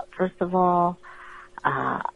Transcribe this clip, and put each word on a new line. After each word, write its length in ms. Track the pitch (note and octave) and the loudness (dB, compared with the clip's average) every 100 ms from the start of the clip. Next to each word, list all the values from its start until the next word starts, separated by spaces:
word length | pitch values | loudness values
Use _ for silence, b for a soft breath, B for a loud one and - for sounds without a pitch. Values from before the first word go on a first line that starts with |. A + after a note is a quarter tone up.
| - - | -10 -2
first 180 | F#3 - | -2 -2
of 120 | F3+ | 0
all, 440 | F#3 F3+ F3 F3 F3+ B B B B B B | 4 4 4 2 -2 B B B B B B
uh, 360 | - C3+ C3 - | -2 0 -2 -2
I 20 | - | -6